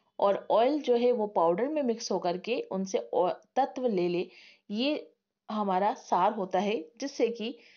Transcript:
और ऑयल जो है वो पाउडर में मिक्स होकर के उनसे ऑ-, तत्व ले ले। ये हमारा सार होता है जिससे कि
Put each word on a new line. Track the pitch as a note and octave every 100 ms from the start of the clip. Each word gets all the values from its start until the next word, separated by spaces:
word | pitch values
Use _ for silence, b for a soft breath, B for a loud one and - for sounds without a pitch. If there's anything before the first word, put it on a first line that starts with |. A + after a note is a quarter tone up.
| b -
और | G3+ F#3+ -
ऑयल | G3 B3 D4+
जो | B3 A#3+
है | B3
वो | A3 G#3
पाउडर | G3+ E3 F3 C4+
में | D4+
मिक्स | B3+ A3 -
होकर | F#3+ F3 F3+
के | G#3 B3 -
उनसे | F#3+ F#3+ - -
ऑ-, | - F3+ - _ -
तत्व | C4 C4+ B3+
ले | F#3+ F3
ले। | F3 F3+ B B B B
ये | G#3 C#4 D4+ - _ _ _ -
हमारा | G#3+ G3+ F#3 G3+
सार | C4 - F3+ G3
होता | A3 F#3 F#3
है | G3+ - - -
जिससे | C#4 - A#3
कि | A3 A3 - b